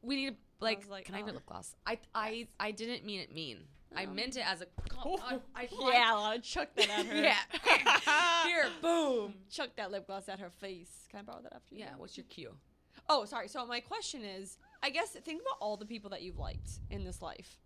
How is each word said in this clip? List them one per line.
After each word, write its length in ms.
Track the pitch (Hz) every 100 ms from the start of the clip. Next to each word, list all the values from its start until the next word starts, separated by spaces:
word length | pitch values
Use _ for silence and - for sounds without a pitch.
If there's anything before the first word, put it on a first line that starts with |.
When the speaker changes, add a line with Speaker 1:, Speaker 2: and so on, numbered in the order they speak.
Speaker 1:
We 120 | 233 277
need, 180 | 269 220 _ _
Speaker 2:
I 20 |
Speaker 1:
like, 160 | 220 208
Speaker 2:
was 80 | 202
like, 160 | 196 185
Speaker 1:
can 100 | 196
I 20 |
have 80 | 214
your 60 |
Speaker 2:
"Oh." 40 | 147
Speaker 1:
lip 80 | -
gloss? 280 | - - - -
I, 100 | 226 -
I, 160 | - 214
Speaker 2:
Yes. 180 | 226 226 -
Speaker 1:
I 100 | 214
didn't 340 | 208 226 247
mean 160 | 208 202
it 120 | 160
mean. 280 | 156 156 107 - - - -
I 100 | 196
Speaker 2:
Oh. 60 |
Speaker 1:
meant 240 | 190 247 254
it 100 | 190
as 160 | 185
a 40 | 180 - -
com-, 260 | - 269 370 247
I, 140 | 262 - -
I 140 | 247
Speaker 2:
<laughs> 100 | -
Yeah, 300 | 262 247 233
Alana, 300 | 214 208 247
chuck 240 | - - 294 -
that 140 | 208
at 160 | 208 220
her. 80 | 311
Speaker 1:
<laughs> 60 |
Yeah. 1200 | 294 208 - - - - - - - 302 349 339
Speaker 2:
<laughs> 20 | 330
Speaker 1:
Here, 200 | 339 285 339
boom. 520 | 330 339 302 247 208 202 190
Speaker 2:
Chuck 200 | - 269 -
that 140 | 202
lip 140 | 196 185
gloss 200 | 196 190
at 100 | 190
her 80 | 185
face. 580 | 175 196 185 175 - -
Can 120 | 214
I 20 |
borrow 180 | 202 -
that 120 | -
after 200 | - _
you? 60 | 202
Speaker 1:
Yeah, 120 | 208 -
what's 200 | 156 -
your 80 | -
cue? 280 | - 127 - _ _ _ - -
Speaker 2:
Oh, 140 | 294 208
sorry. 220 | 254 202
So 180 | 285 240
my 140 | 240
question 440 | - 427 - 285 208
is, 320 | 190 202 - _ -
I 60 | 277
guess 220 | 285 392
think 300 | 311 285 320
about 140 | 508 -
all 160 | 208 208
the 80 | 214
people 240 | 226 202
that 120 | 190
you've 160 | 185 175
liked 320 | - 165 - - -
in 160 | 196 190
this 160 | 180
life. 360 | 165 - - -